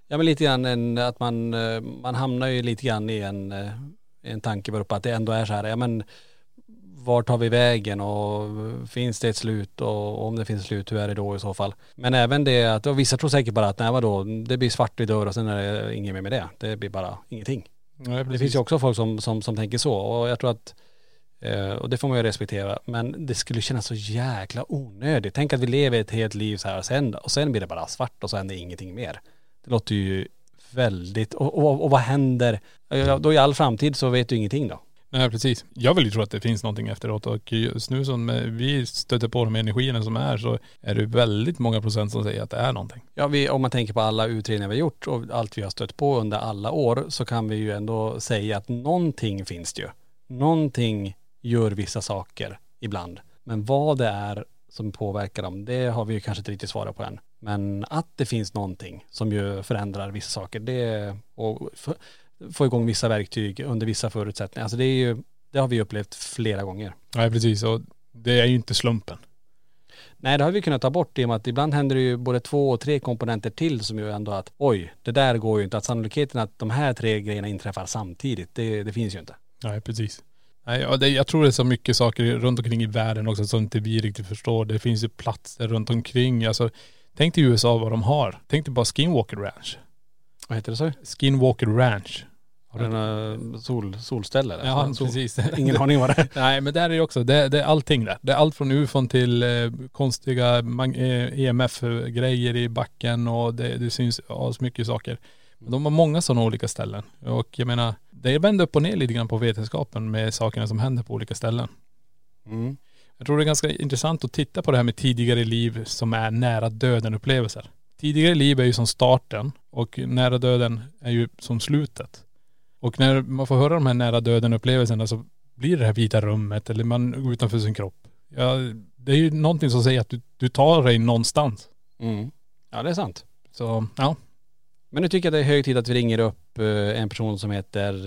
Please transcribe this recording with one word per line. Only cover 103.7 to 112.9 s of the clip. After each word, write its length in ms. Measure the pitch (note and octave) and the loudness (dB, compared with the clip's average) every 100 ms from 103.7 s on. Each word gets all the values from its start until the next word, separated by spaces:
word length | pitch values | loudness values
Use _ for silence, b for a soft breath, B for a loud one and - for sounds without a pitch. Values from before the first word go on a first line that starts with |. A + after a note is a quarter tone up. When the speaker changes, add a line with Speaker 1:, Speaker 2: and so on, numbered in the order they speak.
| A#2+ | -4
Speaker 2:
det 120 | A#2+ | -4
syns 320 | - A#2+ A#2 - | 0 0 -2 -6
asmycket 600 | A#2 B2+ A#2 B2 - A2+ | -6 -4 -4 -4 -4 -4
saker. 300 | A#2 - A#2+ b b b - | -4 -6 -12 b b b -16
Men 120 | A2+ | -6
de 140 | B2+ D3+ | -2 2
har 60 | |
många 300 | D#3 D#3+ D#3 | 4 4 4
såna 220 | - A#2+ | 2 2
olika 240 | A2+ A2+ - | 2 0 -4
ställen. 360 | - G#2+ G#2 - - | -4 -8 -8 -12 -12
Och 400 | B2 A#2+ - - | -4 -4 -4 -4
jag 80 | B2 | -2
menar, 260 | A#2+ A#2 G#2+ - | 0 -2 -4 -12
det 220 | - B2+ | -4 0
är 80 | C#3+ | 4
vänd 220 | G3 G3+ | 4 4
upp 140 | E3+ D3+ | 4 2
och 60 | |
ner 140 | E3 G3+ | 2 0
lite 180 | B2+ | 0
grann 140 | A#2 A2+ | 0 -2
på 100 | A2 | 0
vetenskapen 720 | A#2 G#2+ G#2+ - - A2 A2 | 0 0 -4 -4 -6 -6 -4
med 220 | A2 A2 | -2 -2
sakerna 340 | - A2 A2+ G#2+ | 0 -2 -2 -2
som 120 | A2 | 0
händer 240 | C3 B2 | 0 -2
på 100 | A2 | -4
olika 220 | - A2+ - | -6 -6 -4
ställen. 320 | A2+ A#2 A#2+ - - - - - - - A2 | -2 -2 -4 -10 -20 -20 -20 -20 -20 -20 -10
Speaker 1:
Mm. 320 | A2+ A#2+ C#3 - | -6 -6 -8 -16